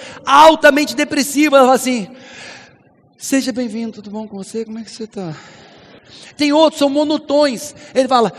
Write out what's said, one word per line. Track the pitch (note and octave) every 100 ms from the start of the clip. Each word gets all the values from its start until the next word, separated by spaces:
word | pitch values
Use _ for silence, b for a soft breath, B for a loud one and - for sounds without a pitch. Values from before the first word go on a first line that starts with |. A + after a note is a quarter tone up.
| B B
altamente | - C#4 D#4 D#4 D4 C#4+ D4
depressivas, | - D4 D4 B3+ C4+ D4+ C#4
elas | B3+
falam |
assim: | C4 B3+ B3 F#3 B B B B B B B _ _ _ _
Seja | - C4+ A#3+
bem-vindo, | A3+ A#3+ G#3+ A3+
tudo | G#3 G#3
bom | G#3 G#3+
com | G3
você? | F#3+ A3+
Como | A3 A3
é |
que | A3
você | - A3
tá? | G#3+ F3+ D3+ B B B B B B B B B -
Tem | D4
outros, | D4 D#4 D4
são | C#4
monotões. | C#4 D4+ D4+ - C#4+ D4 A3 - - B
Ele | B3 C4
fala: | C4 G#3